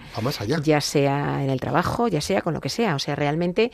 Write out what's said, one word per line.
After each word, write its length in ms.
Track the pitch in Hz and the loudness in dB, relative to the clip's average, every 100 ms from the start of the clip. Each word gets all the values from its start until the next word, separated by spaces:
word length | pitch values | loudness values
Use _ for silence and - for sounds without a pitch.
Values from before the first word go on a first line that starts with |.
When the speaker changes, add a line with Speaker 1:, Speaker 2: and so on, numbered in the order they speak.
| - - | -8 -4
Speaker 1:
Va 40 | |
más 200 | 120 - | -4 -2
allá. 200 | 104 165 | -2 0
Speaker 2:
ya 180 | 147 147 | 4 2
sea 640 | - 151 139 143 139 143 | 4 2 2 2 0 0
en 80 | 139 | 0
el 100 | 131 | 0
trabajo, 480 | 123 147 - - 233 | 0 0 0 0 0
ya 120 | 156 | 0
sea 220 | - 196 | 0 0
con 100 | 180 | 0
lo 80 | 160 | -4
que 80 | 135 | -4
sea. 260 | - 226 | -2 0
O 40 | 139 | 0
sea, 160 | - | -2
realmente 580 | 139 143 156 175 180 233 | -2 0 0 0 0 0